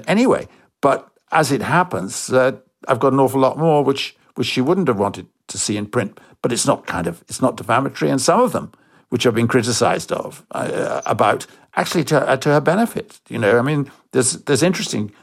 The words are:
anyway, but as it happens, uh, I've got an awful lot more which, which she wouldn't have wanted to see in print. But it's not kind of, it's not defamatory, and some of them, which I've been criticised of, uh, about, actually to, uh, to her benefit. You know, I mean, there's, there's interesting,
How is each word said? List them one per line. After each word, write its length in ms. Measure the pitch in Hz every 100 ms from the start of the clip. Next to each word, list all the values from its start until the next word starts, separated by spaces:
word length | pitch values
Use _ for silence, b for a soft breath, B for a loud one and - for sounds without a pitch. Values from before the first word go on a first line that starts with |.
| -
anyway, 400 | 196 254 73 - b b -
but 300 | 139 - - _ -
as 200 | 160 139
it 120 | 131
happens, 680 | 98 160 175 - 95 - -
uh, 200 | 131 131 107 _ _ -
I've 120 | 120
got 140 | 139
an 60 | 135
awful 200 | 131 135
lot 160 | 131 -
more 260 | 165 147
which, 320 | 135 139 - - _ -
which 120 | 117
she 140 | -
wouldn't 260 | 131 190 156
have 120 | 101
wanted 260 | 101 98 92 _ -
to 100 | -
see 180 | - 104
in 120 | 104
print. 320 | 123 104 - B B
But 80 | -
it's 160 | 110 -
not 180 | - -
kind 220 | 87 85
of, 160 | 87 -
it's 140 | -
not 160 | 127 -
defamatory, 540 | 98 120 135 - 156
and 100 | 139
some 180 | 147 185
of 100 | 247
them, 200 | 120 - b b b b
which 160 | 120 127
I've 80 |
been 140 | 113 117
criticised 640 | 131 113 110 101 92 -
of, 340 | - - - -
uh, 500 | - - - - - -
about, 400 | 107 110 117 - b b -
actually 280 | 180 185 139
to, 140 | 147 -
uh, 80 | 131
to 120 | 151
her 120 | 147
benefit. 580 | 143 185 226 - - - -
You 100 | 117
know, 180 | 107 120
I 40 |
mean, 300 | 131 151 135 B B
there's, 220 | 127 110 -
there's 200 | - -
interesting, 480 | 170 190 - 113 104 b